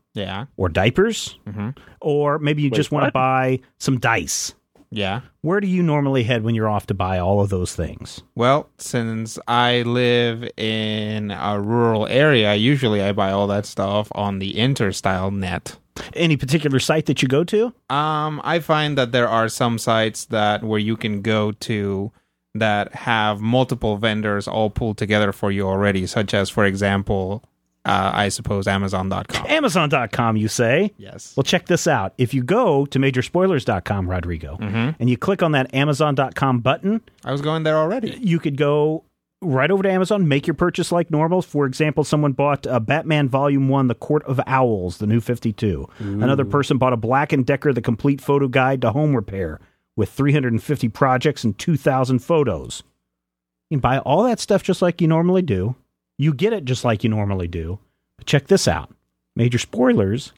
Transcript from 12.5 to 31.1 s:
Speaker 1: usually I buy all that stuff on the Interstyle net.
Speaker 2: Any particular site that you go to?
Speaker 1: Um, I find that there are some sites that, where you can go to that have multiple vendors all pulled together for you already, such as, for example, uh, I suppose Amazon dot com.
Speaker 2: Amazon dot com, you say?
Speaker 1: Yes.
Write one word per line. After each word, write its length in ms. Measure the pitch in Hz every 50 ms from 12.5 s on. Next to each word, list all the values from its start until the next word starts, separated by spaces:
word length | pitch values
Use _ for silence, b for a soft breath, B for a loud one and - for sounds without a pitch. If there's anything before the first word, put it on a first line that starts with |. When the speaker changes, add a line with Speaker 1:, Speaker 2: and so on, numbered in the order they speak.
| 104
Speaker 1:
usually 440 | 104 110 127 147 135 131 113 107 101
I 120 | 98 101 101
buy 180 | 104 101 95
all 160 | 98 98 101
that 180 | 101 101 101 104
stuff 440 | - - - 95 98 101 104 107 - -
on 260 | - 104 101 98 95
the 160 | 95 98 -
Interstyle 800 | 101 113 131 139 - 117 98 92 - - 98 95 90 92 95 98
net. 440 | 98 95 92 90 80 - - - - _ _ _ B B B -
Speaker 2:
Any 220 | - 170 165 156
particular 420 | 135 - 123 139 165 147 151 135 131
site 280 | - - 151 160 151
that 160 | - 143 - -
you 60 | 131
go 160 | 127 143 175
to? 220 | 175 - 208 226 247 - _ _ -
Speaker 1:
Um, 500 | 131 143 151 156 156 151 151 156 151 147 -
I 140 | - 160 170
find 380 | 147 - 160 151 151 147 147 135
that 140 | 127 120 123
there 160 | 123 120 110
are 200 | 113 113 113 110
some 300 | - - 127 117 117 113
sites 460 | - - 113 113 110 110 104 - -
that, 360 | - 117 110 104 104 104 104 110
where 140 | 110 110 107
you 160 | 104 107 113
can 260 | 107 - 110 104 101 98
go 300 | 113 110 110 107 107 104
to 600 | - - - 117 107 101 98 98 95 98 113 - _ _ _ _ _ _ _ -
that 380 | 110 113 107 104 104 101 - -
have 460 | - - 127 117 110 107 107 107 101
multiple 580 | 107 110 120 127 131 123 131 117 - 110 104 101
vendors 500 | 110 113 107 107 107 104 104 101 101 -
all 220 | - 110 110 107
pulled 260 | 104 - 123 113 104
together 360 | - 110 98 107 104 104 101 98
for 200 | - - 101 98
you 160 | 98 101 95
already, 380 | 95 95 101 104 98 95 92
such 260 | 87 - 117 107 98 -
as, 140 | 101 98 -
for 160 | - - 104
example, 800 | 101 98 98 101 98 98 98 101 - 107 95 95 92 101 113 - _ _ _ _ _ _ _ _
uh, 260 | - - 98 95 95 -
I 160 | - 104 101
suppose 360 | 95 - 110 - 104 98 98
Amazon 420 | 101 98 98 98 95 95 92 95 95
dot 200 | 95 92 - -
com. 180 | - - -
Speaker 2:
Amazon 420 | - 294 320 294 240 156 185 156 147
dot 220 | 147 139 120 104 -
com, 240 | - 120 117 110
you 120 | 110 107 107
say? 440 | - - 120 113 127 160 202 208 - -
Speaker 1:
Yes. 360 | 101 98